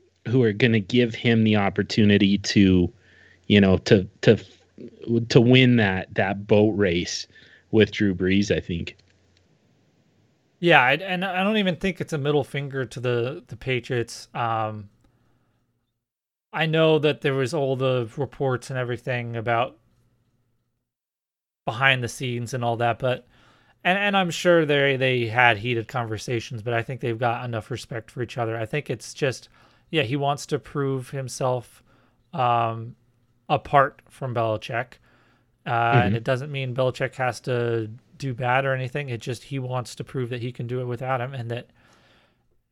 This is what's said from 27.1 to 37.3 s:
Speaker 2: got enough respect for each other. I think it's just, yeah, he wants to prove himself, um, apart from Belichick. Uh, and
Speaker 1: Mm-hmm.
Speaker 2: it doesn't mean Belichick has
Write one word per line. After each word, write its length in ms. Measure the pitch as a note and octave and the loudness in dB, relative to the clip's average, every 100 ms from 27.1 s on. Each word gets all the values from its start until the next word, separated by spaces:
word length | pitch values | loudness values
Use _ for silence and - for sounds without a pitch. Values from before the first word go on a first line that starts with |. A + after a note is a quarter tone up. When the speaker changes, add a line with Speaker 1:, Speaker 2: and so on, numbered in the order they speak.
| A2+ | -2
Speaker 2:
got 280 | B2 A#2 B2 | -2 -4 -6
enough 260 | A2+ - | -8 -8
respect 400 | A#2+ - A#2 - | -10 -10 -12 -12
for 100 | C3 | -10
each 160 | A#2 - | -8 -6
other. 200 | A2+ A2+ | -4 -4
I 80 | A2+ | -6
think 240 | D3+ - | -6 -6
it's 240 | B2 - | -8 -10
just, 360 | - C#3 A2+ - _ _ _ _ | -4 -4 -4 -10 _ _ _ _
yeah, 120 | D#3+ | -4
he 120 | A2+ C#3+ | -2 -2
wants 300 | C#3 C#3+ - | -2 -4 -4
to 120 | C#3+ | -8
prove 520 | - D3 C#3 C3+ B2+ | -6 -6 -4 -4 -8
himself, 720 | C#3 B2+ - C3 B2+ - _ _ _ _ _ _ | -10 -10 -4 -2 -2 -6 _ _ _ _ _ _
um, 640 | C3 B2 A#2 A#2 A2+ A#2 - _ _ _ _ - | -2 0 2 0 -4 -10 -16 _ _ _ _ -4
apart 540 | C#3+ - C#3+ C#3 - _ | -2 2 4 4 0 _
from 240 | - C3 A#2 | -12 -6 -2
Belichick. 580 | A2+ G#2+ - A#2+ B2 - _ _ _ _ _ _ - | -2 -2 -4 -6 -8 -12 _ _ _ _ _ _ -4
Uh, 40 | |
and 340 | A#2 A#2 A#2+ A#2+ | 0 4 4 4
Speaker 1:
Mm-hmm. 80 | A2+ | 0
Speaker 2:
it 80 | |
doesn't 280 | A#2 B2+ D3 | -2 -4 -4
mean 220 | C#3 C3 | -8 -6
Belichick 420 | A#2+ C3 B2 C3 - | -2 -2 0 -4 -2
has 240 | B2+ | -4